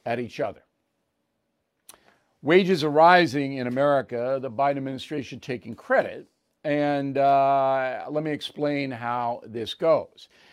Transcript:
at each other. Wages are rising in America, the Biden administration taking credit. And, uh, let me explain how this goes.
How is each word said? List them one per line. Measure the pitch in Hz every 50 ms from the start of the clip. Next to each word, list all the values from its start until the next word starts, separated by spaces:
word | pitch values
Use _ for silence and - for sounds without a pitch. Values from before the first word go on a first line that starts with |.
| -
at | 123 117 120
each | 123 110 - -
other. | 117 104 92 - _ _ _ _ _ _ _ _ _ _ _ _ _ _ _ _ _ _ _ _ _ _ _ _ _ - - _ _ _ _ _ _ _ _ _
Wages | - 135 165 185 202 175 190 151 143
are | 156
rising | 143 151 160 170 180 180 175 139 113 147 139 135 139
in | 131 123
America, | 123 123 131 143 147 143 135 117 - 120 117 120 127 135 135
the | 127 131
Biden | 110 110 139 143 143
administration | 139 135 135 135 127 - - 156 147 123 - 139 117
taking | - - 123 113 - 113 113
credit. | - - - 254 247 151 98 90 - - _ _ _ _ _ _ _ -
And, | 156 147 147 147 147 143 139 139 139 135
uh, | 139 139 139 139 139 135 135 139 135 135 135 135 135 131 131 127 104 82 117
let | 147 151 156
me | 156
explain | 147 143 - - - 147 147 147 147 143 139 135
how | 131 113 120 120 120 123 120 120 120 - -
this | 113 107 117 110 101 -
goes. | - 170 165 156 127 95 - _ - - - _ _ _ _